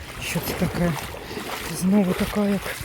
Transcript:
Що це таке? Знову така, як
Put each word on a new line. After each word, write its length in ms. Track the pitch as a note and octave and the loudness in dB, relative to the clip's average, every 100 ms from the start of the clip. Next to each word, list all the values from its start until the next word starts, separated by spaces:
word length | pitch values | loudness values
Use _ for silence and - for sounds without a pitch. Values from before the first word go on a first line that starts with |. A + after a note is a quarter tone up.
| - - | -12 -8
Що 180 | - E3 | -4 -4
це 260 | - - F3 | -2 0 0
таке? 260 | - F3 C#3+ - - - - - - - E3 | 2 0 0 -6 -10 -10 -10 -8 -8 -6 0
Знову 320 | F#3 G#3 F#3 | 4 6 6
така, 340 | - G3 G#3 G3+ | 4 2 2 2
як 160 | G3 - - | 2 -2 -8